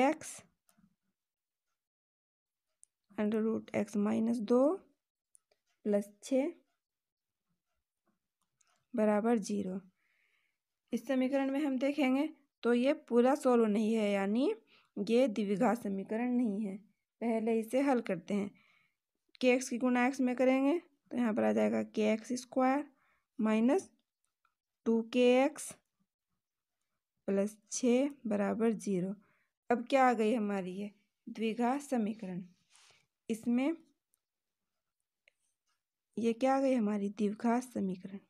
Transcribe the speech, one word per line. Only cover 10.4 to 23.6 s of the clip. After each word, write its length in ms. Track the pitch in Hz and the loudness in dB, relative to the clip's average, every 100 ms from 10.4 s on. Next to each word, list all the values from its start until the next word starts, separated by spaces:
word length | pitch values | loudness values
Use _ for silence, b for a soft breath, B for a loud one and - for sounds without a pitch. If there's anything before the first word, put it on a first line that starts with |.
| _ _ _ _ _ | _ _ _ _ _
इस 140 | 233 - | -8 -4
समीकरण 440 | 262 254 269 269 | -2 0 0 0
में 80 | 269 | -2
हम 160 | 302 262 | -2 0
देखेंगे 480 | 277 285 262 262 311 - _ _ | -2 0 0 0 -2 -6 _ _
तो 100 | 233 | 0
ये 200 | 240 262 302 - | 2 2 0 0
पूरा 280 | 233 247 294 | 2 4 4
सॉल्व 280 | 262 240 220 | 4 4 4
नहीं 260 | 208 214 | 2 2
है, 180 | 226 202 | 0 0
यानी 420 | 202 196 220 311 440 _ b b - | 0 0 0 0 -2 _ b b -8
ये 300 | 202 233 262 | 0 2 2
द्विघात 540 | 208 196 196 185 233 | 0 -2 2 2 0
समीकरण 480 | 208 196 190 220 247 | -4 -6 -6 -4 -2
नहीं 300 | 247 240 196 | 0 0 -2
है। 140 | 208 196 - _ _ _ | -6 -8 -16 _ _ _
पहले 380 | 233 226 226 226 | -2 -2 0 -2
इसे 220 | 220 254 | 0 0
हल 200 | 277 247 | 2 2
करते 300 | 220 175 - | 0 -6 -2
हैं। 160 | 202 202 b b b b b _ _ _ _ | -4 -4 b b b b b _ _ _ _
के 120 | 254 | 2
एक्स 160 | 254 254 | 2 0
की 80 | 233 | -4
गुणा 280 | 254 247 247 | 0 2 0
एक्स 120 | 269 | 0
में 140 | 247 247 | -2 2
करेंगे 420 | 254 262 269 339 | 2 4 2 0
तो 380 | - _ _ 247 | -4 _ _ -2
यहाँ 160 | 240 | 0
पर 100 | 220 | 2
आ 80 | 214 | 2
जाएगा 280 | 214 214 226 214 | 2 2 0 -2
के 260 | 226 214 | -2 0
एक्स 220 | 220 - 247 | 0 -2 -8
स्क्वायर 500 | - 262 262 277 294 _ _ _ _ - | -4 0 2 0 -4 _ _ _ _ -4
माइनस 500 | 220 214 | 0 2